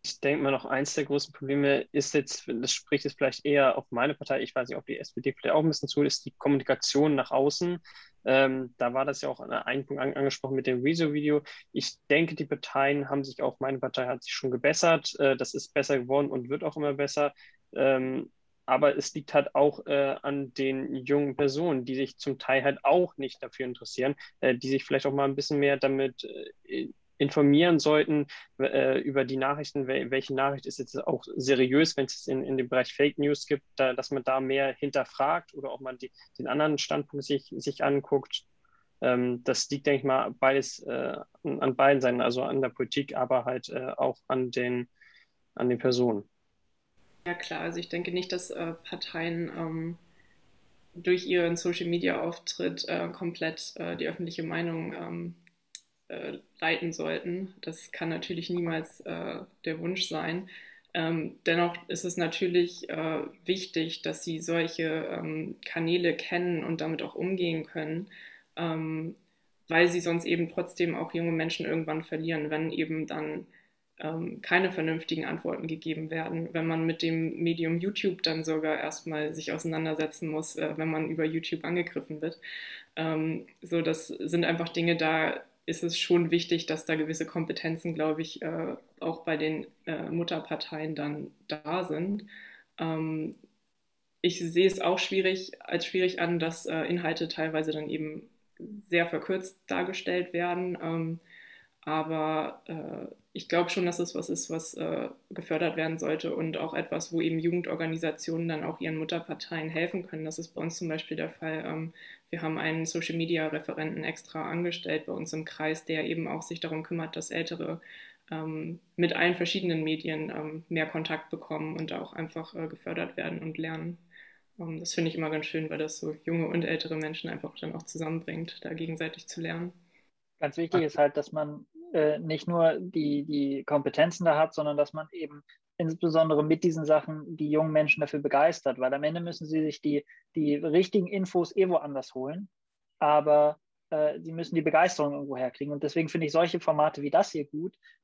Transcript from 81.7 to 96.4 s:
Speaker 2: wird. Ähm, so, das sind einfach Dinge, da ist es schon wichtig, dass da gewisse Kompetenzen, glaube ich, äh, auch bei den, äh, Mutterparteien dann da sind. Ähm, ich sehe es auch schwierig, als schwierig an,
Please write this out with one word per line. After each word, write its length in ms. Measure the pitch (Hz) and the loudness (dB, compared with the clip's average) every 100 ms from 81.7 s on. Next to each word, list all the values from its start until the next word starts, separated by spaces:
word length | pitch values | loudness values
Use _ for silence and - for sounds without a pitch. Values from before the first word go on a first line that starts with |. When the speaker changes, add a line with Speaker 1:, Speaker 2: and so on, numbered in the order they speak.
| 175 170 - - 151 | -2 -2 -6 -8 -6
Speaker 2:
wird. 180 | 156 - - - - - - - | -6 -8 -14 -14 -14 -16 -12 -6
Ähm, 500 | 160 160 160 165 - _ | -2 0 0 -2 -8 _
so, 180 | 170 170 | -2 0
das 280 | 160 160 - | 2 0 -4
sind 360 | - 165 170 | -6 0 2
einfach 240 | 165 165 170 | 2 2 -2
Dinge, 280 | 170 170 165 | 0 2 4
da 440 | 160 160 156 - - _ | 2 2 0 -2 -10 _
ist 200 | - 165 | -6 -2
es 120 | 170 165 | -2 -2
schon 360 | - 175 160 | 4 4 6
wichtig, 340 | 170 170 170 - | 2 2 -2 0
dass 200 | 156 - | -4 0
da 100 | 156 | 0
gewisse 280 | 151 160 | 0 -2
Kompetenzen, 720 | 160 170 160 - 165 165 175 | -4 -4 -4 -4 -4 -4 -4
glaube 260 | 160 156 156 | -2 0 0
ich, 220 | 160 - | -6 -6
äh, 320 | 156 165 180 - _ _ | -6 -4 -6 -8 _ _
auch 260 | 170 165 | -6 -4
bei 120 | - 156 | -2 0
den, 320 | 156 156 - _ - | 0 -2 -6 _ -8
äh, 240 | 156 165 | -6 -4
Mutterparteien 840 | 165 170 160 - 156 - 156 156 151 | -2 -2 -4 -4 -6 -6 -6 -6 -4
dann 340 | 147 151 147 _ - | -4 -6 -10 _ -10
da 380 | 151 151 180 | -8 -2 -4
sind. 400 | 175 156 185 208 - - - - _ - | -2 -2 -2 -4 -6 -20 -20 -20 _ -6
Ähm, 580 | 165 160 160 156 156 - - _ _ _ _ _ _ _ | -2 -2 -2 -2 -4 -8 -20 _ _ _ _ _ _ _
ich 180 | 175 175 | -2 0
sehe 260 | 170 170 190 | 0 6 6
es 140 | - | 6
auch 180 | - 185 | 2 2
schwierig, 540 | - 190 185 190 - - | 2 2 2 0 -6 -14
als 260 | - 170 - | -4 -2 0
schwierig 340 | 185 185 185 | 2 2 2
an, 200 | 170 170 | 0 2